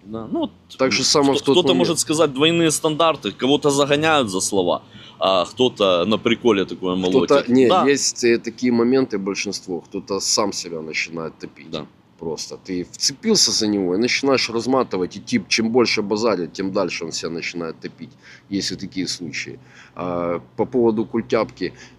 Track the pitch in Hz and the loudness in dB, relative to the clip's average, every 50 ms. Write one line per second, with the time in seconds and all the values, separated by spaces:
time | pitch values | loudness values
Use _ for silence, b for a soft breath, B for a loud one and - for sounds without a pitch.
0 | 92 101 107 113 107 123 208 339 311 - - - _ _ - - 131 131 117 120 | -16 -12 -12 -10 -8 -6 -4 -4 -4 -4 -8 -12 _ _ -4 0 0 0 2 0
1 | 131 - - 151 139 139 139 143 - 139 135 180 175 139 - 180 170 160 165 147 | 2 2 4 4 4 4 2 2 2 4 4 4 4 4 4 2 2 2 0 -2
2 | - - 156 156 165 147 127 131 151 160 170 170 165 160 151 - - 160 156 147 | -2 -2 0 2 2 2 2 2 2 2 4 2 2 2 0 0 0 -2 0 2
3 | 165 165 151 - - 101 92 - 123 127 143 139 147 147 139 139 143 139 147 147 | 2 2 2 0 -4 -8 -4 -2 2 2 2 4 4 2 2 2 2 2 2 2
4 | 156 165 156 147 127 104 92 95 - - 104 98 90 87 78 - B B B B | 4 4 4 4 2 2 0 -2 -2 0 0 2 2 2 0 0 B B B B
5 | B B B - 78 95 95 92 87 - - - 127 123 131 101 101 95 90 85 | B B B -2 0 2 2 2 2 0 0 0 0 0 2 2 4 4 4 4
6 | 87 101 110 95 - 120 113 - - 120 104 95 90 80 90 82 92 92 92 92 | 2 2 0 0 2 0 0 2 2 2 4 4 2 -2 -4 -6 -4 -2 -2 0
7 | 92 92 92 135 - - 143 139 143 123 120 131 131 117 185 180 127 135 143 131 | 0 2 2 2 4 4 2 2 2 4 4 4 6 6 4 4 4 2 2 2
8 | - - - - - 117 117 113 - 113 110 - 123 127 120 117 117 120 131 135 | 0 -4 -4 0 2 2 2 2 0 -6 -8 -4 -2 0 2 2 2 2 2 2
9 | 131 127 110 101 95 101 98 - - 101 92 - - 95 90 80 - - - 98 | 2 0 -2 -4 -4 -4 -6 -4 -6 -6 -8 -8 -8 -8 -8 -8 -8 -10 -12 -12
10 | - - 101 95 - - - - 107 98 92 - - 87 85 80 80 80 78 - | -8 -6 -6 -4 -4 -2 -2 0 -2 -2 -4 -6 -8 -10 -10 -10 -10 -8 -8 -6
11 | - 80 82 82 80 78 76 - 90 85 - 73 71 80 82 78 73 - _ _ | -8 -6 -8 -8 -10 -10 -12 -14 -16 -18 -18 -20 -14 -10 -10 -10 -10 -12 _ _
12 | _ _ _ _ 82 82 76 71 - - 73 - - - 92 87 87 - - - | _ _ _ _ -10 -8 -8 -8 -10 -12 -14 -14 -10 -8 -6 -6 -6 -8 -8 -6
13 | - - 139 - - 220 214 180 - 117 104 - 110 107 104 101 95 87 90 98 | -4 -4 -4 -2 0 2 2 4 2 2 0 0 0 0 0 0 0 0 0 0
14 | 120 120 - - - 139 135 117 - - 110 117 107 123 131 131 117 - - 95 | 0 0 0 0 2 2 2 2 0 -2 -4 -4 -2 0 0 0 0 0 -2 -4
15 | 90 - - 98 - - 127 113 92 - - - 113 113 113 127 117 107 - 113 | -4 -4 -6 -10 -6 -4 -2 -2 -2 -2 -2 0 0 2 2 2 2 2 2 -2
16 | 104 98 107 104 113 117 101 87 85 78 - - 95 95 92 104 95 85 - - | -2 -2 -2 0 0 0 0 0 -2 -6 -6 -6 -6 -4 -2 -2 -2 -2 -4 -6
17 | 87 80 78 - - 82 82 82 80 - - 87 82 80 78 - - 85 - - | -8 -8 -8 -8 -8 -8 -8 -8 -8 -8 -8 -8 -8 -8 -10 -12 -14 -16 -14 -16
18 | - 123 - B B B B B B - 98 98 90 - 95 85 101 90 - 95 | -18 -20 -20 B B B B B B -6 -6 -4 -4 -4 -6 -8 -10 -8 -6 -6
19 | 90 82 - - 87 76 67 - - - 64 B B B B B B B B - | -6 -6 -6 -8 -10 -10 -10 -10 -10 -12 -14 B B B B B B B B -10
20 | 87 90 87 87 87 85 85 85 - - _ - 107 - - 127 117 117 110 110 | -8 -6 -4 -4 -4 -4 -4 -6 -8 -10 _ -6 -4 -2 0 2 2 2 2 0
21 | 110 - - 117 110 - 127 113 104 - - - 92 80 B B B B B | -2 -2 -4 -4 -2 0 0 0 0 -2 -4 -6 -8 -8 B B B B B